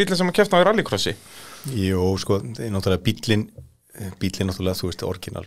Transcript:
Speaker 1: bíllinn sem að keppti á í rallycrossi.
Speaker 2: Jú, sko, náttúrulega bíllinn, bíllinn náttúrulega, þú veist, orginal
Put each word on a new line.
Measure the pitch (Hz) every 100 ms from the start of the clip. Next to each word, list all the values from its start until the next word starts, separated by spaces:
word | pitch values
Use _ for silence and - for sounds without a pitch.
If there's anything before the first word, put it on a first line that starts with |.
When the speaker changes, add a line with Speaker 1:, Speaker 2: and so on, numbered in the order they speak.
Speaker 1:
bíllinn | 196 180
sem | 180
að | 208
keppti | 202
á | 180
í | 180
rallycrossi. | 220 - 98 90 - - - - - 139
Speaker 2:
Jú, | 117 95 92 92 95
sko, | - 98
náttúrulega | 123 113 117 98 95 90 113
bíllinn, | 90 - 104 - - - _ _ - 98 -
bíllinn | 95 - 95
náttúrulega, | 92 92 95
þú | 90
veist, | - 92
orginal | 92 - -